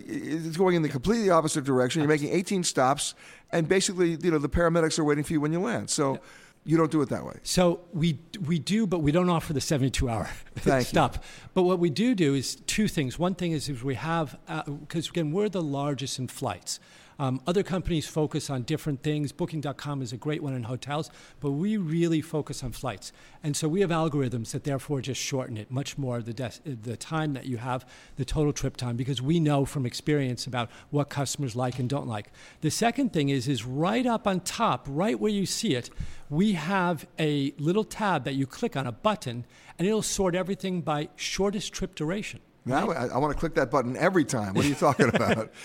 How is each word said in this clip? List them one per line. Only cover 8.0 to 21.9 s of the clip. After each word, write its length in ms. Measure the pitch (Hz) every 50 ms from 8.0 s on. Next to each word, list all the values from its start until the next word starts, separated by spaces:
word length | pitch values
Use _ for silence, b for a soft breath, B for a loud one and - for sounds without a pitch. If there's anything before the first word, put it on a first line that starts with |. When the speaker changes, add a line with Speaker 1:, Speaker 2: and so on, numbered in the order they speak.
| 165 170 135 - - - - - 170
Speaker 2:
we 140 | 143 175 165
do, 280 | - - 196 226 226
but 120 | 170 185 170
we 120 | 147 147
don't 200 | 151 180 180 180
offer 240 | 175 165 - - 151
the 60 | 127
seventy-two 440 | - - 160 127 135 131 - - 135 120
hour 180 | 113 101 - - - -
<laughs> 140 | - - -
Speaker 1:
Thank 240 | - - 127 139 127
you. 80 | 117 -
Speaker 2:
stop. 340 | - 165 - - - - B B B B B B B
But 80 | 190
what 160 | 180 180 185 175
we 100 | 175 170
do 260 | 127 180 226 254 247
do 200 | 180 160 139 139
is 220 | 135 123 - - - -
two 220 | - - 208 214 156
things. 300 | - 170 135 123 - -
One 180 | 175 190 190
thing 160 | - 180 170
is, 180 | 160 139 - 143
is 120 | 139 110
we 120 | 123 139 127
have, 420 | 107 147 160 165 165 156 131 - - - -
uh, 160 | 160 156 - 151 143 151 151 -
'cause 200 | - 165 151 -
again, 240 | - 175 156 147
we're 160 | 156 202 208 208
the 140 | 185 185
largest 560 | 160 143 139 139 143 147 139 127 139 - - -
in 100 | 127 -
flights. 500 | - - 135 113 92 90 - - - - B B B B B B B B
Um, 200 | 135 131 127 127 - 175
other 160 | 180 202 175
companies 420 | - 185 180 - 180 175 151 -
focus 420 | - - 160 151 - - 147 - -
on 140 | 139 127
different 400 | 117 - 160 - - 156 139 127
things. 300 | - 151 151 151 147 131
Booking 280 | - - 175 - 160 151
dot 160 | 139 143 131
com 260 | - - 147 143 135
is 100 | 131 107
a 40 | 127
great 240 | 107 - 151 151 -
one 140 | 147 135 131
in 80 | 127
hotels, 480 | 110 120 127 120 - 131 147 156 156 - B B B B B B
but 100 | 143 139
we 260 | 139 147 190 208 220
really 440 | 208 175 151